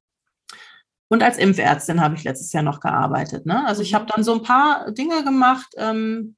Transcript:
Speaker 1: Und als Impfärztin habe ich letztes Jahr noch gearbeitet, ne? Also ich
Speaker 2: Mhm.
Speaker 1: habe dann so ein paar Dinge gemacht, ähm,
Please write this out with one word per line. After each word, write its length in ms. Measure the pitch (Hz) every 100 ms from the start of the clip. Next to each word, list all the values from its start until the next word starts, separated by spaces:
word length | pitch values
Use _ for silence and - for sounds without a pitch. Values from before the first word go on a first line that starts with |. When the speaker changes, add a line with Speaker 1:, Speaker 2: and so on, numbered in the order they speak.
| _ _ _ _ _ - - - _ _ -
Speaker 1:
Und 140 | 226
als 140 | 233 240
Impfärztin 640 | 196 - 190 156 - 170
habe 140 | 151 160
ich 80 |
letztes 280 | - - -
Jahr 120 | 160
noch 160 | 151 147
gearbeitet, 640 | - - - - 151 - 160
ne? 200 | 220 285
Also 160 | 208
ich 120 | 180
Speaker 2:
Mhm. 20 | 208
Speaker 1:
habe 100 | 220
dann 100 | 220
so 100 | 226
ein 100 | 226
paar 480 | 226 254 285 285 -
Dinge 320 | 220 302 320
gemacht, 440 | 277 262 254 262 - -
ähm, 580 | 220 220 220 226 220